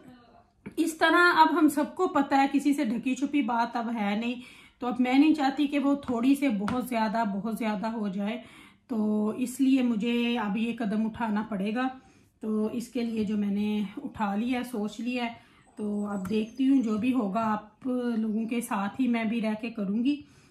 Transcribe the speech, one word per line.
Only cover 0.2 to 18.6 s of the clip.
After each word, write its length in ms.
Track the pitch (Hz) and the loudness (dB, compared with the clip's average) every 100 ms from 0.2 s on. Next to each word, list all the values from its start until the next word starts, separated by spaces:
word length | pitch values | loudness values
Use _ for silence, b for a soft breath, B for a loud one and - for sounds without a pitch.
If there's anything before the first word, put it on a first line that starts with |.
| - - _ _ - - | -20 -20 _ _ -10 -2
इस 200 | 311 - | -2 2
तरह 420 | 330 349 349 320 | 4 6 6 8
अब 100 | 320 320 | 6 6
हम 120 | 311 | 4
सबको 380 | 294 294 - 370 | 2 -2 -2 0
पता 300 | 294 277 269 | 2 2 2
है 100 | 277 | 4
किसी 260 | 285 294 | 2 2
से 120 | 285 247 | 2 0
ढकी 300 | 233 262 254 | -2 -2 -2
छुपी 260 | 285 294 | -2 0
बात 360 | 226 233 233 240 | 0 0 -2 -4
अब 120 | 226 | -6
है 300 | 226 202 208 | -2 -2 -2
नहीं। 220 | 233 247 B B B _ | -4 -6 B B B _
तो 60 | 247 | -6
अब 120 | 254 | 0
मैं 200 | 247 269 | 4 6
नहीं 140 | 311 | 6
चाहती 340 | 294 269 277 285 | 4 0 0 0
कि 120 | 285 | 2
वो 160 | 277 277 - | 0 0 -2
थोड़ी 260 | 233 254 277 | 0 2 2
से 140 | 277 | 2
बहुत 380 | 202 202 247 247 | 0 -2 -2 -2
ज़्यादा, 360 | 226 220 220 220 | -2 0 0 -2
बहुत 320 | 196 226 214 | -2 -4 -4
ज़्यादा 320 | 220 208 220 | -4 -2 -4
हो 200 | 226 202 | -4 -4
जाए, 340 | 196 202 233 B B B B _ | -4 -4 -6 B B B B _
तो 440 | 226 214 214 214 | -2 0 0 0
इसलिए 500 | 240 247 - 262 262 | -2 -6 2 4 4
मुझे 520 | 247 220 240 240 240 240 | 4 0 0 0 0 -2
अब 200 | 208 202 | -2 -2
ये 160 | 226 | -2
कदम 320 | 226 220 208 220 | -2 -2 0 -2
उठाना 360 | 220 226 208 | -2 -2 -2
पड़ेगा। 420 | 220 196 202 233 262 262 B B B _ | -2 -4 -2 -2 -4 -6 B B B _
तो 280 | 220 214 214 | -4 -2 -2
इसके 320 | 240 226 247 | -4 -6 -4
लिए 240 | 233 226 208 | -2 -2 0
जो 120 | 208 | 0
मैंने 500 | 202 202 208 214 196 - | 0 0 0 0 -2 -6
उठा 320 | 254 - 208 202 | -12 -4 -2 -2
लिया, 280 | 240 247 | -2 -2
सोच 360 | 240 214 208 - | -4 -6 -6 -6
लिया, 280 | 240 247 240 233 B B B - | -6 -4 -6 -8 B B B -8
तो 280 | 208 208 208 | -6 -4 -4
अब 220 | 202 190 | -4 -2
देखती 380 | 220 220 - 262 | -2 -2 0 4
हूँ 160 | 277 | 4
जो 160 | 226 214 | 4 0
भी 140 | 247 | 0
होगा 300 | 254 202 208 | 0 0 0
आप 380 | 220 208 - _ 262 | 0 -2 -6 _ -4
लोगों 580 | 254 240 226 220 208 226 | -2 -2 -2 0 -2 -2
के 160 | 240 | -4